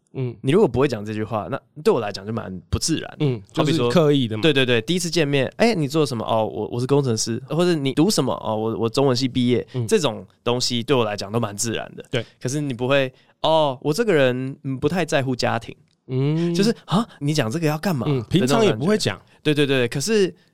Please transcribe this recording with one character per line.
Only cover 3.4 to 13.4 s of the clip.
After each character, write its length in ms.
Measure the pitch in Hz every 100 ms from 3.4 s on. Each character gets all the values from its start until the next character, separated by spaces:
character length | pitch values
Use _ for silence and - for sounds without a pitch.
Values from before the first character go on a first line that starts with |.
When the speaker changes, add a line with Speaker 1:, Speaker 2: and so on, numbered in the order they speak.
| 98
Speaker 2:
好 120 | -
比 80 | 151
说， 140 | 156 120
Speaker 1:
就 20 |
是 40 |
刻 180 | 175 151
意 160 | 143 117
的 80 | 110
嘛。 60 |
Speaker 2:
对， 100 | 160
对， 120 | 135
对， 160 | 127 120
第 140 | -
一 40 | 180
次 100 | 175
见 160 | 165 143
面 260 | 143 123 -
，“哎， 160 | 226
你 140 | 185 139
做 180 | 156 139
什 100 | 117
么 80 | -
？”“哦， 160 | 113 110
我， 220 | 90 104
我 120 | 120
是 60 | 127
工 160 | 143
程 140 | 135 110
师。” 260 | - 113 131
或 140 | 156
者 100 | 180
“你 180 | 165 135
读 160 | 127 180
什 160 | 196
么 80 | 127 78 -
？”“哦， 80 |
我， 240 | 107 110 95
我 100 | 113
中 200 | 135 139
文 80 | 123
系 100 | 131
毕 220 | 127 123
业。” 180 | 117 -
Speaker 1:
嗯。 100 | 127 113
Speaker 2:
这 100 | 220
种 260 | 143 104 95 _
东 160 | 120 123
西 200 | - 120
对 160 | 113 135
我 80 |
来 120 | 107 104
讲 160 | 101
都 80 | 120
蛮 160 | 107 101
自 180 | 117
然 180 | 85 - -
的。 80 | -
Speaker 1:
对。 160 | 123 110 _
Speaker 2:
可 80 | 127
是 120 | 147
你 120 | 147
不 140 | 120 127
会 260 | 143 131 - _ _